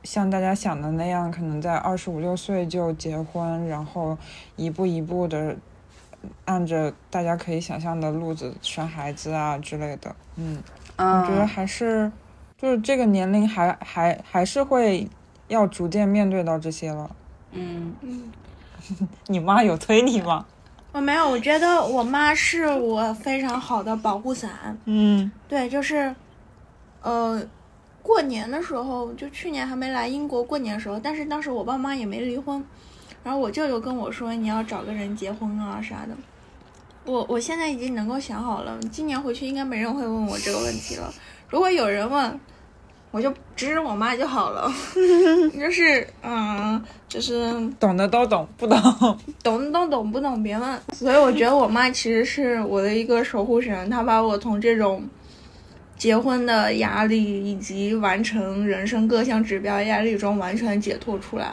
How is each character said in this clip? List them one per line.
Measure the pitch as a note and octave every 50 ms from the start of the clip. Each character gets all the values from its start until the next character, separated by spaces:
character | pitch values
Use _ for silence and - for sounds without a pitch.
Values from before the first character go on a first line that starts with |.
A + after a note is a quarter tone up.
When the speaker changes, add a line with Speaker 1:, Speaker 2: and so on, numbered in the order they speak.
| -
Speaker 1:
像 | - - G#3 G3 F#3+
大 | G3 F#3+
家 | F#3 F#3+ G3
想 | G3 - G3 D#3 C#3+
的 | D3 D#3 D#3+
那 | D#3+ E3+
样， | F3+ F3+ F3 F3 E3+ E3+
可 | E3+ E3+
能 | D#3+ D3+ D3+
在 | D#3 F3 E3
二 | D3+ - F#3 F#3 F3+
十 | - F#3
五 | E3 D3+
六 | E3 F3+ F3+
岁 | F3 - - G3 F#3 F3
就 | E3 F3 F3+ E3+ E3 D#3+
结 | D#3+ - D#3+ D#3 D#3
婚， | D#3+ D#3 - F3 E3+ E3 E3 E3 E3+
然 | E3 D3+ D3 D#3
后 | D3+ - F3+ D#3+ D#3 D#3 D#3 - - - - - - -
一 | - D#3+ E3
步 | D#3 F3 F#3+
一 | F#3 E3+ D#3+ D#3
步 | E3+ F3+ F3+ F3
的 | E3+ D#3 D3+ D#3 D#3 - - - - - - - - - - - - - - - - - - -
按 | F#3 F#3 F3+ F3
着 | E3 E3 D#3+ D#3 D3 - - - -
大 | - F3+ E3+
家 | E3+ E3+
可 | E3+ - E3+ E3
以 | E3
想 | E3+ - D#3 D#3+
象 | D#3+ E3+ E3 E3
的 | D#3 D#3 D3+
路 | D#3+ E3 D#3+ D#3+
子 | D#3 C#3 B2+ - - -
生 | - - E3 D#3
孩 | E3 D#3+ D#3 C#3+ D3 D3
子 | D3+ - D#3 D#3+
啊 | D#3 D3+ D3+ C#3+ C#3+
之 | D3 - D3+ D3+
类 | D3+ D3 C#3
的。 | C#3 - - - - - - -
嗯， | E3 E3 D#3+ D#3 C#3+ - - - - - - -
Speaker 2:
嗯。 | - F#3 F#3 F#3 F#3+ G#3+
Speaker 1:
我 |
觉 | G3+ G3
得 | G3 G#3
还 | G#3+ - G3 F#3+
是， | G3 - - A#3+ A3+ A3 A3 G#3+ G#3+ - - - - - - - - -
就 | _ C4+ C4
是 | B3+ A3
这 | G#3+ - C#4
个 | B3+ A#3+
年 | G#3+ G3 F#3 F#3 F#3+ G3+
龄 | G#3 G#3 G#3+
还， | G#3+ F#3+ E3+ F3+ - -
还， | - - - F3 E3 F3 E3+ - -
还 | - - F3+ F3+
是 | - - C#4 C#4
会 | C#4 C4+ B3 A#3 G#3+ F#3+ F3 G#3 G#3+ - - - - - - - -
要 | A3 A3+ G#3
逐 | F3+ - - F3 E3+
渐 | E3 G#3 G#3 G3
面 | G3+ G#3 G3+ F#3+
对 | F#3+ F#3 E3+
到 | E3 D#3+
这 | D#3 D#3 D#3+
些 | D#3+ - E3 D#3 D3+
了。 | D3+ D3+ - - - - - - - - - -
Speaker 2:
嗯。 | F#3 F3+ F3 E3+ E3+ E3+ E3+ - -
Speaker 3:
嗯。 | C#4 B3 B3 B3 A#3+ A3+ A3 - - - - - - - - -
Speaker 1:
<laughs> | - - F#3+ E3+ G3 E3+ - - - -
你 | G3 F3
妈 | D#3+ F#3 G3 A#3+ A3+
有 | G#3 E3
催 | D#3 - - A3 A3+
你 | B3 C4+ A#3 G#3 E3+
吗？ | E3+ D#3+ D#3+ - - - - - - - - - - -
Speaker 3:
我 | C#4+
没 | C#4 C#4+ D4
有， | E4 D#4+ C#4
我 | B3+ A#3
觉 | A3 C#4+ D4+ D#4
得 | E4+ F4 F4 E4 C4+
我 | A3 C4 B3 A#3
妈 | A#3+ C#4 C#4+ D4 D4 D#4
是 | D4+ - - E4 E4+ D#4+
我 | D4+ C#4+ C4 A#3+ A3+ A3 G#3+ A3+ A3 A3
非 | A3 - C4+ C4+ C4+
常 | C4+ B3+ A#3+ B3+
好 | B3+ - B3 G#3+ F#3+
的 | A3 A3
保 | A3 A3 G#3+ G3 G#3
护 | A3+ B3+ B3+
伞。 | B3+ A#3 F#3+ - - - G#3+ A3 A3 -
Speaker 1:
嗯。 | A3 G#3+ G#3+ G#3+ G#3 G#3 G3 G3 G3+ - - - -
Speaker 3:
对， | C#4+ C4+ B3 B3
就 | C4+ C#4+ C#4
是， | C#4 D#4 D4 C#4 C4+ C4 - - - - - - - - - - - - - - - - - -
呃， | A#3 A#3 A#3 A#3 A3+ A3+ A3 - - - - - - - - _ _ - - -
过 | - A4+ F#4 D4
年 | C4+ A#3+ A3 G#3+ A#3
的 | C4+ D#4+ F4
时 | - D4+
候， | A#3+ B3 C4+ B3+ B3 A#3+ A#3 A#3+
就 | - C#4+ C#4+
去 | - - - F4
年 | D4+ C4 C4
还 | C4 C4
没 | B3+ C4 C4
来 | C4 B3 A#3
英 | B3 C4 C#4+ D4 C#4+
国 | C4 A#3+ A#3+
过 | B3 D4+ D4
年 | B3 G#3+ G#3
的 | G#3+
时 | A3 G3+
候， | G3+ A3
但 | A3 D4 D#4
是 | D#4 D4
当 | D4+ D4 D4+ D4+
时 | D4
我 | B3+ A3 F#3
爸 | A#3+ C4
妈 | C4 B3+ C4+ C#4
也 | C4 A3+
没 | G3+ G3+ A3+
离 | A#3+ B3 A#3+ C#4
婚， | C4+ C#4+ C#4 C#4 C#4 - - - - - - - - - - - -
然 | B3 C4+
后 | C#4
我 | B3+ G#3
舅 | G#3 D4 D#4 C#4
舅 | B3 A3+
跟 | A3+ B3+ B3+
我 | A#3+ - -
说 | A3+ - A#3+ A#3 A#3
：“你 | A#3 A3 G#3+
要 | G#3+ A3 A3
找 | A3 A3+ F#3 -
个 | G#3 G#3+
人 | G#3+ G3+ G3+ G#3
结 | G#3+ G3 F#3+ G#3+
婚 | A3 A3+ G#3 G#3 G#3+
啊 | G#3 G3+ G3 G#3+ A3
啥 | A3 A3+ - -
的。” | A3+ - - - - - - - - - - - - - - - - - - -
我， | B3 B3+ A#3+ - -
我 | A#3+ A#3
现 | A#3 - D#4+ E4
在 | D#4+ D#4
已 | C#4
经 | A#3+ B3 C4 B3
能 | A3 G#3+
够 | A3 B3+ C#4
想 | C4+ - G#3+ G#3+ A#3+
好 | A#3+ G#3 G#3 -
了， | - A3+ A3+ A3+ A3
今 | - D#4 D#4
年 | D4+ C4+ C4
回 | C#4+ B3+ A#3+
去 | B3+ C4+
应 | C4 C#4
该 | C4+ C4+
没 | C4 A#3+ G#3+
人 | A3+ A3+ B3+
会 | C#4+ B3
问 | A3+ A3 A3+ A3
我 | G3+ G3+ G#3
这 | G#3 - G#2
个 | G#2+
问 | A#2 A#2+ A2+
题 | A3 - - -
了。 | - E2+ E2+ - - - - - - - -
如 | - C#4+
果 | F#4 F#4
有 | F#4 D#4+ A#3 G3+
人 | G3+ G3+ G#3 A#3+
问， | C#4 C#4+ C4 A3+ - C#4 - - - - - - - - - - - - - -
我 | - G#3+
就 | A#3+ C#4 C4+ - - - -
指 | - B3
指 | C#4+ D#4 -
我 | D#4+ B3+ G#3
妈 | G3+ A3+ A#3+ A#3+
就 | A#3+ C#4+
好 | C#4 B3+ A3 F#3+ G#2
了。 | G#2 - - C4+ B3+ C#4 - - - F#4 F#4 F4+ F4+
<laughs> | E4+ F#4+ D#4+ D#4+ F4+ E4 D#4 D4
就 | C#4+ C#4+ E4+
是， | F4 F4+ E4+ D#4 C#4 A#3+ - - - - -
嗯， | A#3+ A#3+ A3+ G#3+ G#3 G#3 G3+ G#3 G#3+ A3 A3 A3 - - - - -
就 | - A3+
是 | A#3 B3+ A#3+ A#3+ A#3 A#3 A#3 A#3 A3+ A3+ - -
Speaker 1:
懂 | A3 G3 F3+
的 | F#3 G3
都 | G3 A#3 A#3+ B3
懂， | A#3 G#3+ F3 D#3 - -
不 | - A#3+ G#3+
懂。 | C4+ A3+ G#3+ B3+ - - B3+ A3+ G3+ - - - - - -
Speaker 3:
懂 | A#3 A3+ A#3+ C#4
的 | D4 D4+
都 | F4 F4+ D#4+
懂， | C#4+ A#3+ A3 G#3+ G#3+
不 | C4+
懂 | C#4+ C#4 B3+ A3 G#3+
别 | G#3 G#3
问。 | A3 B3 C4 C4 - - - -
所 | - A#3+ C4+ C4
以 |
我 | D4 C#4+ B3+ A3
觉 | G3 A#3
得 | A#3+ C#4
我 | C#4+ A#3+
妈 | G#3 A3 A#3+ B3+ B3+
其 | B3+ - - A3+
实 | A3+ A3 A#3
是 | B3+ - C#4+ C#4 B3 A#3+ A3+ G#3
我 | G3+ G3+ G3
的 | G3 G#3 G#3+
一 | A3+ A3+
个 | - A#3+ A#3 B3
守 | B3 - G#3+ G3+
护 | B3+ A#3 A#3
神， | B3+ A#3 G3+ F#3 F#3 G3+
她 | B3 A#3+ A#3
把 | B3 A3+ A3 A3
我 | A3 G#3 G3+
从 | - A#3 G#3 G#3
这 | A3 A#3 A#3
种 | A3 G#3+ G3 F#3+ F#3+ G#3+ - - - - - - - - - - - - - - - - - -
结 | - - A3+ A3
婚 | A#3 B3 C4+ B3+ B3 A#3+
的 | A#3+ A3+ G#3+ G#3+ G#3+ A3
压 | A3 G#3+ G#3+ G3+ G#3 A3
力 | G#3+ A3 A3 G#3+ G#3 G3+ G3 G3
以 | G3+ G3+
及 | F#3+ G3+ - F#3+ G3 G3+ G#3 A3
完 | A3 G#3 F#3+ F#3 G3+ A3+
成 | G#3+ G#3+ A3 F#3+ F#3+ G3 G3+ G#3
人 | G3+ F#3+ F#3+ G3
生 | A3 A#3+ A3 A3 A3
各 | A#3+ A3+ B3
项 | C4 A3+ A3 G#3+
指 | G#3+ G3+ F#3+
标 | G3+ G3+ G3+ G3+ G#3
压 | A3 G#3+ G#3
力 | A3 A3+ G#3+
中 | G#3 G#3 G3+ G#3 G3+
完 | F3+ F3+ G3+
全 | A3+ A#3 G#3+ G3+ G#3
解 | G#3 G#3 - -
脱 | - A#3 G3+ F#3+
出 | - - A3+
来 | - - -